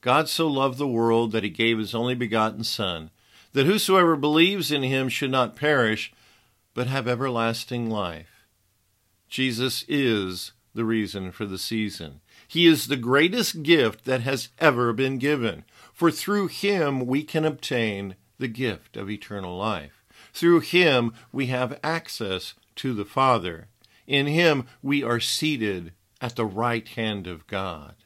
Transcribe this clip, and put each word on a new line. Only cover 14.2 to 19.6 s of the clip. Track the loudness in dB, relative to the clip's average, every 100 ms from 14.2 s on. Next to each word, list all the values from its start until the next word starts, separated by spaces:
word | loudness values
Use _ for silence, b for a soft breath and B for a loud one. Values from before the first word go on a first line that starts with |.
has | -2 -4 -6 _
ever | 4 4 0
been | 0 -2 0
given, | 0 0 -2 -6 -14 B B
for | 0 0
through | 0 -2 0 0
him | -2 0 2 0 0 0
we | -2
can | 0 0
obtain | 0 -2 -4 -2 0 -2 -6 -10 _ _
the | -8
gift | -4 -4 -4 _ -12
of | -10
eternal | -10 -10 -10 -8
life. | -4